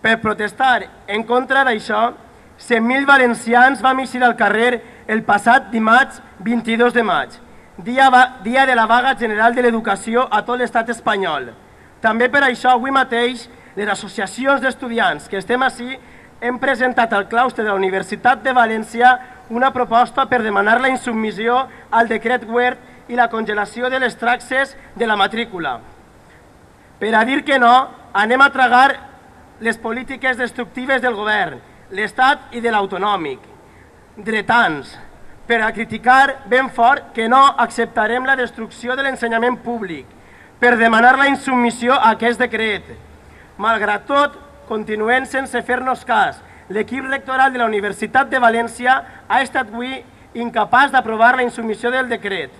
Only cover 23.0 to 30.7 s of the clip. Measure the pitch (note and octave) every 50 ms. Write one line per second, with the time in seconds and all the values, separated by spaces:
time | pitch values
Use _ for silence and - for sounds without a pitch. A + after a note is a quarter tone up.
23 | - - A#3+ B3 A#3+ A#3 A#3 A3+ A3 G#3+ G#3 G#3 G3+ G3 - A#3+ B3 B3+ C4 C4
24 | B3+ A#3 - - A#3 A#3 B3 A#3+ - - C4 C4 C4+ C4 - - - - - -
25 | A#3 A3+ A3 G#3 G3 G3 - A3+ A#3 A3+ - F3+ E3 C#3+ B2 A#2 - - - -
26 | - - _ - _ - - - - - _ - - - _ _ _ - - -
27 | G#3 G#3+ A3+ A3 A3+ B3 C4+ D4 - D4 C#4 C4 A#3+ A#3 B3 B3+ C4+ C4 - -
28 | - - - G3 G#3 A3 B3 C4 C#4 - - B3+ C4 A#3+ A#3+ B3 C4 C#4 C4 -
29 | - - - - - - - - - - - - A3 A3+ A3 A3+ - A3+ A3+ B3
30 | B3+ - C4+ B3 - C4 B3 - B3+ A#3 - - A#3+ A#3+